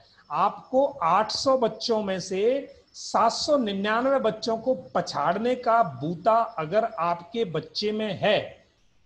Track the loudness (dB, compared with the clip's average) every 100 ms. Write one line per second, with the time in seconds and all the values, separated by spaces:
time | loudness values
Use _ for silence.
0 | _ _ -8 0 0 -2 -2 2 2 0
1 | 2 2 2 -2 2 2 2 -2 -2 -2
2 | -2 -4 -4 -2 0 0 -4 -16 _ -16
3 | -2 2 2 2 0 2 2 -2 0 0
4 | 2 2 0 -2 -4 -4 0 -2 -2 -4
5 | -2 0 0 0 0 -2 2 4 2 0
6 | -6 -2 2 4 2 -4 -2 0 0 0
7 | -2 -2 -4 -6 -2 -4 -6 -6 -4 -2
8 | -4 0 2 2 0 -12 _ _ _ _